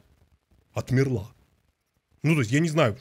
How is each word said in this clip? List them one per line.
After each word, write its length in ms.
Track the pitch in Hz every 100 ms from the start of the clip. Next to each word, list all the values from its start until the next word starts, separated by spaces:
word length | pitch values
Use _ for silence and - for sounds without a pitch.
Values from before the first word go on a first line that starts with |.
| _ _ _ _ _ _ _
отмерла. 560 | - - 127 135 113 95 _ _ _ _ _ _ _ _ _
Ну, 120 | 147
то 60 | 156
есть, 120 | 110
я 80 | 143
не 80 | 170
знаю, 280 | 156 127 -